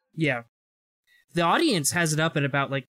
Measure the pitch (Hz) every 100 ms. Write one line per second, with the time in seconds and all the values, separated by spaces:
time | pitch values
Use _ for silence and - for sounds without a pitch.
0 | _ 156 147 120 117 _ _ _ _ _
1 | _ _ _ 170 170 240 339 185 135 175
2 | 165 151 160 156 139 139 131 135